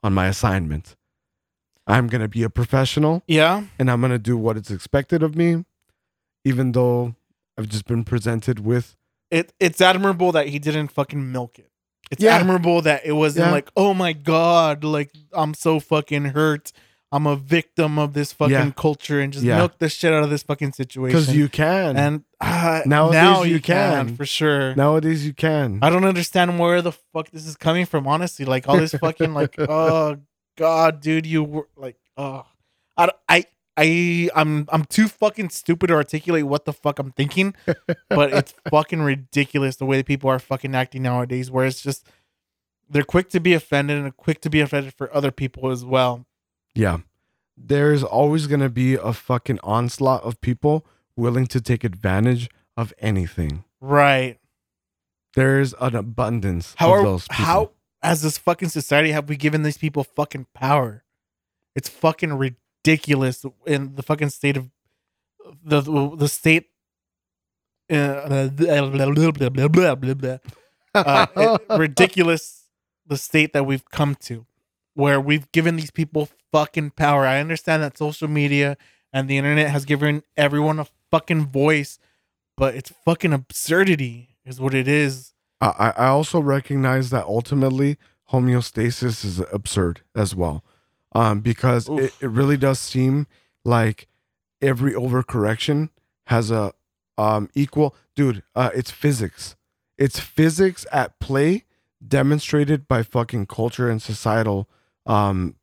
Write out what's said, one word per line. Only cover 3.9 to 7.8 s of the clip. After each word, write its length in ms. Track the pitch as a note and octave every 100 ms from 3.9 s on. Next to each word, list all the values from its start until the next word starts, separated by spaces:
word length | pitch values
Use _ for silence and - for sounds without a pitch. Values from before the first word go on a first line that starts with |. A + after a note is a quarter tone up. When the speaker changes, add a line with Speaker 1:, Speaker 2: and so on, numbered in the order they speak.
Speaker 1:
I'm 100 | A#2+
gonna 180 | B2+ B2
do 180 | G#2+ A#2+
what 180 | A2 A2
is 140 | G2+
expected 520 | G2 - C#3 C3+ E3+
of 120 | D#3 D#3
me, 300 | E3+ E3 F3 _ _ _ _ _ _ _ C3+
even 260 | B2 C3
though 440 | B2 B2 A#2+ A#2+ A#2 _ _ _ -
I've 100 | G#2+
just 180 | G#2+